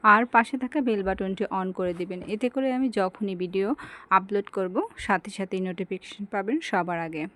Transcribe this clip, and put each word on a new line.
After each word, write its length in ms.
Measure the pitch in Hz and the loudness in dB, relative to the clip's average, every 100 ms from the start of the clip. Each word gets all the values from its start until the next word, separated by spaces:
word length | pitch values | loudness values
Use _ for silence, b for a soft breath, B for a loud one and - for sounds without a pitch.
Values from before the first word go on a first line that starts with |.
| 220 | 8
আর 80 | 208 240 | 8 8
পাশে 200 | 233 233 262 | 4 4 -2
থাকা 160 | 254 311 247 | -2 0 2
বেল 140 | 214 190 | 2 0
বাটনটি 360 | 190 190 190 202 190 | 0 -2 -2 -2 -2
on 100 | 185 185 | -2 -2
করে 140 | 185 175 | -2 -2
দিবেন। 200 | 180 185 - | -6 -6 -6
এতে 120 | 208 247 | -2 -2
করে 120 | 269 262 254 | 0 0 0
আমি 100 | 262 214 | 0 2
যখনই 340 | 185 - 202 180 | 0 0 -4 -2
ভিডিও 260 | 180 190 196 294 B B B 190 | -2 0 0 -2 B B B 4
আপলোড 280 | 190 202 202 - | 4 -4 -2 -4
করব, 200 | 185 202 440 - - | -2 -2 -4 -6 0
সাথে 240 | 190 208 - | 0 0 -8
সাথেই 260 | 190 190 185 | -6 -2 -4
নোটিফিকেশন 540 | 175 185 190 - - 202 | -4 -6 -6 -10 -12 -6
পাবেন 240 | 202 196 302 - | -4 -2 -2 0
সবার 300 | 196 175 170 165 | 0 0 -2 -4
আগে। 160 | 156 170 | -6 -8